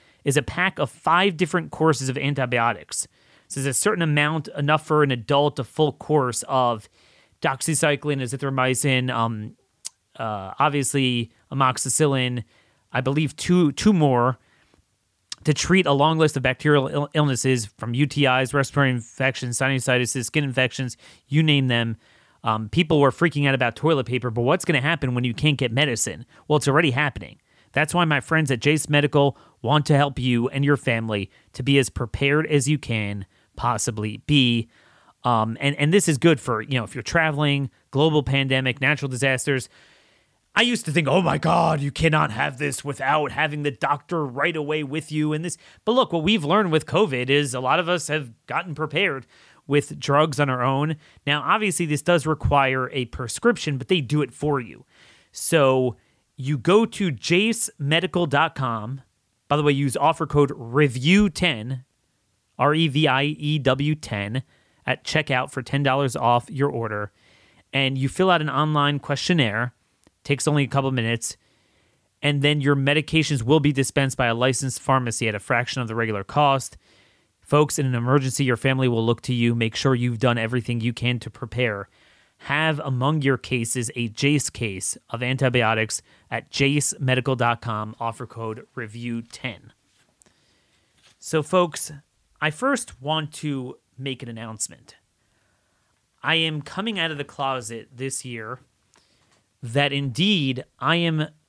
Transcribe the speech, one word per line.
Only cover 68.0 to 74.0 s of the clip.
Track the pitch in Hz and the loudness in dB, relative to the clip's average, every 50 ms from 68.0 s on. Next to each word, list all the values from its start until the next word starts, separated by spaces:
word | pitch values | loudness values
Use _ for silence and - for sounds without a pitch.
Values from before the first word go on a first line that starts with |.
| 131 139 | -2 -2
fill | - - 185 190 | 0 0 2 2
out | 180 165 151 | 4 2 0
an | 151 | -2
online | 127 135 151 156 151 147 143 143 147 139 | 0 0 0 2 2 2 2 0 0 -2
questionnaire. | - - 143 131 - - 180 165 135 110 101 110 120 123 _ _ _ _ _ _ _ _ _ _ _ | -4 -4 -6 -4 0 0 2 2 2 2 0 -2 -4 -4 _ _ _ _ _ _ _ _ _ _ _
Takes | - 139 135 - 156 | -4 -4 0 0 0
only | 147 147 139 | 2 2 0
a | 120 | 0
couple | - 139 135 135 | 0 -2 0 0
minutes. | 131 127 113 113 117 113 - - - _ _ _ _ _ _ _ _ _ _ _ _ _ _ _ _ _ - | -2 -2 -2 -2 -2 -4 -4 -8 -10 _ _ _ _ _ _ _ _ _ _ _ _ _ _ _ _ _ -2
And | 143 147 143 | -2 0 2
then | 139 147 151 151 135 | 2 2 2 2 2
your | 139 143 | 2 2
medications | 139 135 139 147 156 151 - - 160 151 - 151 131 113 | 2 2 2 2 0 0 0 0 0 2 2 0 -2 2
will | 117 147 160 | 4 2 4
be | 135 147 143 | 4 2 2
dispensed | 131 131 - - 147 | 2 0 0 0 0